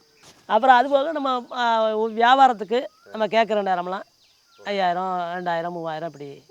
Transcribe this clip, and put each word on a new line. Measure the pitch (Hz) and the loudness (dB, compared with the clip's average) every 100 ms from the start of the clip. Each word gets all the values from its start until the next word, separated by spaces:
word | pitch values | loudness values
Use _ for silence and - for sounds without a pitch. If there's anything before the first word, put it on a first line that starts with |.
| _ _ - _ - | _ _ -20 _ -2
அப்புறம் | 220 269 247 | 2 6 6
அது | 269 | 4
போக | 277 302 | 0 0
நம்ம, | 302 269 247 247 | -4 -2 -4 -4
ஆ, | 254 240 226 220 | -4 0 2 0
வியாபாரத்துக்கு | 214 226 220 233 269 262 202 190 240 294 _ 202 | -2 -2 0 4 6 6 4 -4 -4 -4 _ -16
நம்ம | 220 208 | -6 0
கேட்குற | 220 208 208 | 0 0 0
நேரம்லாம் | 196 175 180 196 - _ _ _ _ _ | 0 -2 -4 -8 -10 _ _ _ _ _
ஐயாயிரம், | 202 202 180 175 185 180 170 180 | -6 -2 0 0 -4 -4 -6 -6
ரெண்டாயிரம், | 175 170 170 | -4 -4 -4
மூவாயிரம் | 175 165 156 165 | -8 -8 -8 -10
இப்படி | 143 143 - - | -12 -16 -18 -20